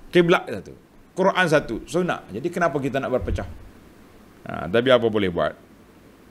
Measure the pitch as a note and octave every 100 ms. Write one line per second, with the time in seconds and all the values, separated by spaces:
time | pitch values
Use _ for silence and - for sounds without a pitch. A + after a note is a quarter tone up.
0 | - F3 E3+ F3+ - G#2+ - C2 _ -
1 | - - F#3+ F3 F3+ D3+ - A2 - E3
2 | F3+ B2 - G2 E3 F3 E3+ D3+ C3+ C3+
3 | A2 B2 - - G2 - - - - -
4 | - - - - - D#2+ E2+ A2+ B2+ B2
5 | A2+ G#2 F#2+ E2+ D2+ - - - - -
6 | - - -